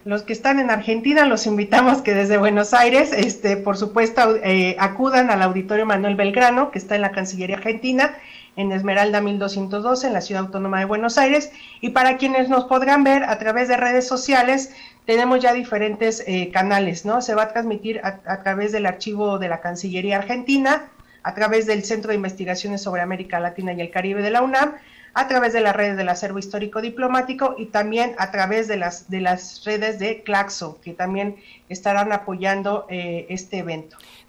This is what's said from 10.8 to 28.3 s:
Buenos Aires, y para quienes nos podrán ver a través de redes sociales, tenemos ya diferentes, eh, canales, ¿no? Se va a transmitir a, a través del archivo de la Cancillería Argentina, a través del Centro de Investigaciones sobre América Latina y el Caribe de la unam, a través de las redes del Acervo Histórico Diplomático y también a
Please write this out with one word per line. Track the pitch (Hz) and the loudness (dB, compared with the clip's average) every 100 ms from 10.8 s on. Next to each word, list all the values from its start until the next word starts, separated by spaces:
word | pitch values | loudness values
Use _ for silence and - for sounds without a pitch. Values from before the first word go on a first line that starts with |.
| 190 | 0
Buenos | 214 233 254 | 0 0 2
Aires, | 269 294 285 - - - | 4 2 -2 -14 -20 -10
y | 247 | -2
para | 262 254 262 | 2 2 2
quienes | 269 262 254 | 0 2 2
nos | 254 | 2
podrán | 254 262 262 285 | 2 2 4 4
ver | 277 269 269 | 6 4 2
a | 214 | -2
través | 220 233 247 | 0 0 2
de | 247 | 2
redes | 247 247 247 | 4 2 0
sociales, | 254 - 262 247 269 262 - - _ - | -4 2 2 4 2 -2 -14 -20 _ 0
tenemos | 226 247 254 | 2 4 4
ya | 247 | 4
diferentes, | 247 240 208 214 214 226 220 - | 2 -2 -2 -2 0 -2 -2 -4
eh, | 185 180 | -4 0
canales, | 185 196 202 190 170 | 0 2 2 0 -2
¿no? | 208 233 | -2 -2
Se | 247 214 | 0 0
va | |
a | 220 | 0
transmitir | 226 226 208 208 220 196 | -2 -4 -4 -6 -6 -6
a, | 196 - | -8 -8
a | 190 | -4
través | 196 190 208 | -2 -2 -2
del | 214 196 | 0 -2
archivo | 185 220 208 208 196 | -4 -8 -2 -2 -2
de | 180 | -4
la | 170 | -4
Cancillería | 175 175 196 180 196 196 | -6 -6 -6 -4 -2 -2
Argentina, | 196 247 254 277 269 302 - _ _ _ | -2 -6 0 2 2 0 -2 _ _ _
a | - | -8
través | 196 214 220 220 | -2 2 2 2
del | 208 | -2
Centro | 202 220 214 | -2 -6 -2
de | 208 | -4
Investigaciones | 190 190 180 180 202 202 | -4 -6 -6 -6 -6 -6
sobre | 202 180 | -6 -4
América | 175 185 185 175 | -4 -6 -6 -4
Latina | 175 175 185 | -4 -4 -8
y | 175 | -6
el | 170 | -6
Caribe | 190 190 202 | -4 -4 -2
de | 208 | 0
la | 240 | 0
unam, | 262 262 294 294 - - - - | 2 2 0 -2 -20 -20 -8 -4
a | 269 | 0
través | 254 233 | 2 2
de | 226 | 2
las | 214 202 | 2 2
redes | 202 196 | 0 0
del | 185 | -2
Acervo | 180 202 196 | -2 -4 -8
Histórico | 196 208 208 220 | -8 -8 -6 -6
Diplomático | 233 233 254 254 254 262 269 240 | -8 -4 0 0 -2 -2 -2 -4
y | 220 | -4
también | 208 214 226 240 233 | -2 -2 0 -2 -2
a | 196 | -4